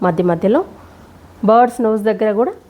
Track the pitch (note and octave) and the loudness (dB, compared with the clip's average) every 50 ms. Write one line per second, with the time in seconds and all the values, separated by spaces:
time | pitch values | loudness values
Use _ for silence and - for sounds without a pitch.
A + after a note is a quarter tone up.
0 | F#3+ F3+ E3+ F3+ F3+ F3 E3+ E3 F3+ F#3+ A3+ D#4+ G4 - - - - - - - | -2 -2 0 0 0 0 0 0 0 0 0 0 -2 -4 -10 -20 -20 -20 -20 -20
1 | - - - - - - - - - G3+ A3 A#3 B3 A#3+ B3 - A#3+ A3 A3 A3 | -20 -20 -20 -20 -20 -20 -12 -4 0 2 4 4 4 2 0 -2 -2 -2 -2 -2
2 | G3+ A3 G#3 F#3 A3 G#3+ G3+ G#3 B3 F4 G#4+ - - _ | -2 -2 -2 0 -2 -2 0 0 -2 -4 -4 -10 -16 _